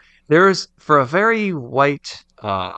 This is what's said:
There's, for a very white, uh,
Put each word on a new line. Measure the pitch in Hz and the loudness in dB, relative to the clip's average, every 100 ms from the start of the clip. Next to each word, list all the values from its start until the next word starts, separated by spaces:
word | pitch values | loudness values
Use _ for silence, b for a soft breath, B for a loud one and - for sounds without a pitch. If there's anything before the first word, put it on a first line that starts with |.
| b b - | b b 0
There's, | 156 196 185 - _ | 4 4 2 -6 _
for | - 147 | 0 2
a | 127 | 2
very | 175 220 226 202 | 0 0 0 -2
white, | 160 120 127 143 139 - - _ _ | -6 -4 0 0 0 -8 -18 _ _
uh, | 107 95 90 | -6 -4 -4